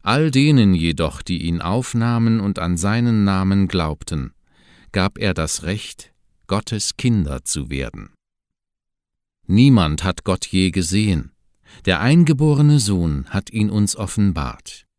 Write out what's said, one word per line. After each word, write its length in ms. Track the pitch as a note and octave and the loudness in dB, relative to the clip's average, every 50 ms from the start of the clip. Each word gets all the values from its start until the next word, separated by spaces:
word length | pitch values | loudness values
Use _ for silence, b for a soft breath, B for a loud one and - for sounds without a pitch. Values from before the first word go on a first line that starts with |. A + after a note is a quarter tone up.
All 300 | _ G2+ A2+ C#3+ D#3+ D#3+ | _ 0 0 2 0 2
denen 420 | B2+ C3+ C#3 D3+ D3+ C3 A2 G2 F#2 | 2 4 4 6 6 6 6 4 4
jedoch, 480 | E2 D#2+ E2+ D#2 - E2+ D2 - - | 2 2 0 0 0 -2 -4 -4 -8
die 220 | - - F2+ D2+ - | -6 -6 -6 -4 -4
ihn 180 | E2+ E2+ E2+ | -4 -4 -4
aufnahmen 760 | - E2+ G2+ B2 B2+ - - A#2 A2+ A#2+ A#2+ A#2 A#2 A2+ A2+ A2+ | -4 -4 -4 -4 -4 -4 -4 -2 -2 0 0 2 2 2 2 0
und 200 | G2 G2+ F#2+ - | 0 -2 -4 -4
an 180 | D#2+ F2 F2+ | -4 -4 -2
seinen 460 | E2 F2 G2+ G#2+ A#2 A#2+ A#2+ A2+ G#2+ G2+ | -2 -2 -2 0 0 0 0 2 2 2
Namen 440 | G2+ G2 F#2+ F#2+ F#2+ G2 G2 F#2+ | 2 2 0 0 2 2 2 0
glaubten, 640 | F2+ - F#2 E2 D#2 D2+ - - - - D2+ B1+ - _ _ b b b b b b b b b b | 0 0 -2 -2 -4 -6 -8 -10 -8 -8 -6 -8 -8 _ _ b b b b b b b b b b
gab 260 | - G2 F#2 G2+ _ | -4 -2 -2 -2 _
er 160 | - G#2 G2 F2 | -4 -4 -4 -2
das 300 | D#2+ D#2+ E2 - - - | -2 -4 -4 -6 -6 -6
Recht, 500 | D#2+ G2 G#2+ - - - - - _ _ _ _ _ _ _ _ | -6 -6 -6 -8 -14 -16 -18 -20 _ _ _ _ _ _ _ _
Gottes 500 | - F#2+ G#2 - - A#2 G#2 - - - | -4 -4 -4 -4 -6 -8 -6 -6 -8 -8
Kinder 460 | - - B2 A#2 G#2 E2+ D2 C#2 B1+ _ | -2 -2 0 0 0 0 -2 -6 -8 _
zu 260 | - - D#2 C2+ C2+ | -8 -6 -6 -6 -8
werden. 440 | C#2 C2+ C2+ A1+ - - G1+ G1+ _ _ _ _ _ _ _ _ _ _ _ _ _ _ _ _ _ _ _ _ _ _ _ _ _ _ _ | -6 -8 -8 -8 -10 -16 -18 -18 _ _ _ _ _ _ _ _ _ _ _ _ _ _ _ _ _ _ _ _ _ _ _ _ _ _ _
Niemand 560 | - F#2 G#2+ C3 C#3 C3 A2 E2+ D2+ D2+ D2+ - | 0 4 6 6 8 6 6 4 2 -2 -2 -4
hat 200 | F#2+ F2+ - _ | -6 -6 -4 _
Gott 220 | - F2+ - - | -4 -4 -4 -4
je 260 | - - F#2 F#2 F#2 | -4 0 0 0 0
gesehen. 600 | E2 F#2+ F2 D#2 F2 G#2 G#2+ G#2 F#2 D2 - - _ _ _ _ _ b b b b b b | 0 -2 -4 -2 -2 0 0 0 0 -2 -4 -8 _ _ _ _ _ b b b b b b
Der 160 | G2 F#2 D2 | -2 -2 0
eingeborene 760 | G2 B2 D3+ E3+ F3 D3 D#3 C3 D#3 D#3 D3 C#3 D3 D3 D3 C#3+ | 2 4 4 6 6 4 4 2 2 2 4 4 4 4 4 4
Sohn 460 | A2 G#2 G2+ F2+ E2+ E2 D2 C#2 B1+ - | 2 2 0 0 0 0 -2 -4 -6 -6
hat 200 | - G2 G2+ - | -6 -6 -6 -6
ihn 220 | - A2 G#2 G#2 | -4 -2 -2 0
uns 240 | G2+ G#2 G#2 G2 - | 0 0 0 0 -2
offenbart. 920 | - G#2 G2 - A2 G2+ G2 F2 - C#2+ A#2 - - _ - - - _ _ _ | -6 -8 -6 -2 0 0 2 0 -2 -6 -8 -10 -14 _ -20 -20 -20 _ _ _